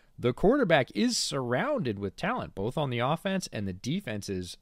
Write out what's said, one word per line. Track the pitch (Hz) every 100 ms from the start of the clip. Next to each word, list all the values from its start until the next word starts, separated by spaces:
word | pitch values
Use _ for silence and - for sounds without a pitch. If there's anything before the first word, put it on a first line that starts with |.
| _ -
The | 117
quarterback | - 196 285 202 156 123
is | - 240 226
surrounded | - 143 123 123 247 285 123 98
with | 98 -
talent, | 180 247 101
both | - 107 160
on | 143
the | 120
offense | 127 160 196 190 -
and | 113 98
the |
defense | 90 117 180 - 107 98
is, | 95 90 -